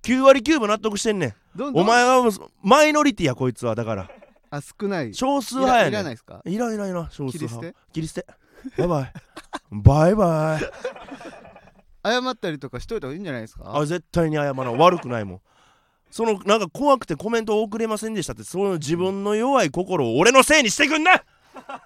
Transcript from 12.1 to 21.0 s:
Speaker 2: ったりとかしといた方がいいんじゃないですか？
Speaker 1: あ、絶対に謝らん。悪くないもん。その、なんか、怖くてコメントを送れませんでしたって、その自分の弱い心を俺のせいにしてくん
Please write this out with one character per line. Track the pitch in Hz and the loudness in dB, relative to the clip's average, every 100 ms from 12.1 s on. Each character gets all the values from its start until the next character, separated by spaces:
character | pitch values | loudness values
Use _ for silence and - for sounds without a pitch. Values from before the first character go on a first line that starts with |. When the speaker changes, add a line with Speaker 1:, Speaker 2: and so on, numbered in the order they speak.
| 247 | -2
Speaker 2:
っ | 254 247 | -4 -6
た | 190 | -8
り | 151 | -8
と | 135 | -10
か | 123 | -12
し | - | -10
と | 220 | -8
い | |
た | 127 | -8
方 | |
が | |
い | 156 | -10
い | |
ん | |
じ | 196 | -10
ゃ | |
な | 123 | -10
い | |
で | 113 | -12
す | - | -16
か？ | 95 139 | -6 -4
Speaker 1:
あ、 | |
絶 | 151 175 _ | -2 -4 _
対 | 175 160 | -2 0
に | 151 | 0
謝 | |
ら | 143 | -2
ん。 | 131 127 117 | -4 -4 4
悪 | 175 180 | 4 4
く | 131 | -4
な | 120 | -6
い | |
も | 101 | -6
ん。 | 90 _ _ _ _ _ _ _ | -12 _ _ _ _ _ _ _
そ | - | -4
の、 | 226 202 | -2 0
な | 196 220 | 2 0
ん | |
か、 | 180 | 0
怖 | - 285 262 | -2 2 2
く | - | 0
て | 151 | -8
コ | 202 | -4
メ | 233 | -4
ン | |
ト | 220 214 | 0 -2
を | |
送 | 220 220 | -2 -4
れ | 226 | -6
ま | 214 | -6
せ | 220 | -6
ん | |
で | 214 | -6
し | 151 | -6
た | |
っ | 110 | -10
て、 | |
そ | 107 180 | -10 -4
の | 202 | -2
自 | 175 139 170 | -2 -4 -2
分 | 185 196 | -2 -4
の | 202 | -2
弱 | 214 247 269 | -2 2 2
い | 170 | 0
心 | 165 190 180 117 | -2 -4 -2 0
を | 120 | 4
俺 | 208 | 6
の | 269 | 6
せ | - 311 | 6 4
い | |
に | 226 | 2
し | - | 0
て | 294 | 0
く | |
ん | 311 | 2